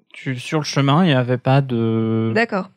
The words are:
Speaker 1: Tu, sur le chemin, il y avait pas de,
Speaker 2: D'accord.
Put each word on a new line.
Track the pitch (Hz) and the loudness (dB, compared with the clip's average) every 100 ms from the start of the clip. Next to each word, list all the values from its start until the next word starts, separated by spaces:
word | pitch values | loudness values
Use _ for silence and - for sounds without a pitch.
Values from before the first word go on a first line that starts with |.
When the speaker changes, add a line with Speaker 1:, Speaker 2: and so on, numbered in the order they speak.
| _ | _
Speaker 1:
Tu, | - - 127 | -14 -8 -8
sur | - 160 | -4 -4
le | |
chemin, | 143 - 139 147 | -2 0 2 4
il | 185 | 4
y | |
avait | 131 120 127 | 2 2 -2
pas | - 135 | 2 2
de, | 135 117 113 113 110 113 113 | 2 -2 0 0 0 0 0
Speaker 2:
D'accord. | 151 233 202 185 | 0 0 -2 -8